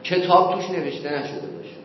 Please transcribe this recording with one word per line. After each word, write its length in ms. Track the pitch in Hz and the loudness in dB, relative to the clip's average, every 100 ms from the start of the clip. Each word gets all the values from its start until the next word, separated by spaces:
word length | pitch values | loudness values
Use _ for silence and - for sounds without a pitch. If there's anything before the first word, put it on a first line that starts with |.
کتاب 500 | - 180 175 180 180 | 0 0 6 6 6
توش 160 | 180 190 | 0 -2
نوشته 380 | 180 143 - 147 | -4 -4 -6 -4
نشده 380 | 147 - 143 - - | -6 -6 -8 -10 -12
باشه. 200 | - - | -14 -16